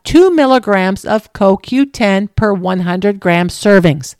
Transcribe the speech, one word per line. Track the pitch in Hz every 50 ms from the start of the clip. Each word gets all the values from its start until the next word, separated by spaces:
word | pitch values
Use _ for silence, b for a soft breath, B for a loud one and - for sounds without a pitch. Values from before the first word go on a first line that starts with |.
two | - - - 330 370 381
milligrams | 349 311 277 262 262 254 - 208 202 190 185 190 202 - -
of | 208 214 214 -
C | _ - - 208
O | 190 196
Q | 196 - - 247 269 277
ten | 277 - - 226 202 196 190 208 196
per | - - 220 208
one | 196 180 180 185 185 185
hundred | 175 175 175 185 190 208 202 196
gram | - 180 175 170 180 175
servings. | - - - 208 202 190 170 165 139 151 127 - -